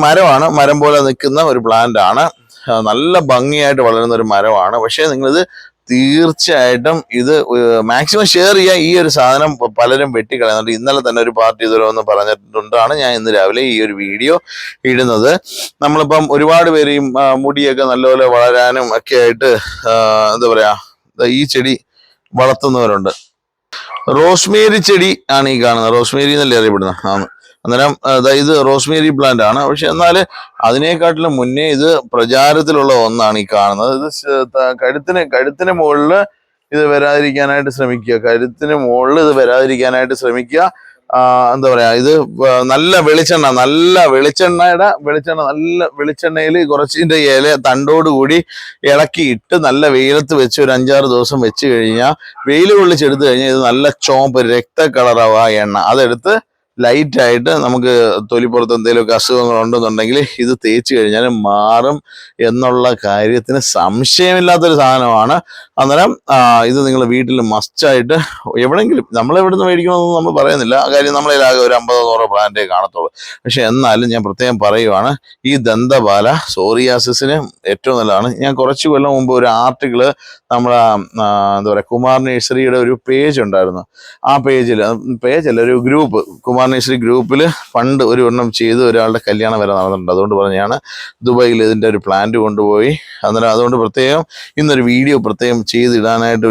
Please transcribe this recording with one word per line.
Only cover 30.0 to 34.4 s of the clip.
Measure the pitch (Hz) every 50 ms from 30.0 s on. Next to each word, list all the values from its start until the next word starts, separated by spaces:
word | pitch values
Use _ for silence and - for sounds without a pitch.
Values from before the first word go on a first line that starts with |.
| 175 170 170 190 185 - - - - - _ - -
അതിനേക്കാട്ടിലും | 113 120 135 151 160 175 165 170 170 165 156 165 165 147 131
മുന്നേ | 123 127 127 143 151 160
ഇത് | 147 135 147 165 170 147 127 117 -
പ്രചാരത്തിലുള്ള | 120 117 117 127 131 139 147 151 156 156 151 156 147 135 135 131 127 117
ഒന്നാണ് | 110 113 117 113 107 107 107
ഈ | 101 95 107
കാണുന്നത്. | 104 101 101 101 101 110 127 135
ഇത് | 135 143 156 147 -
ശ-, | - 143 139 135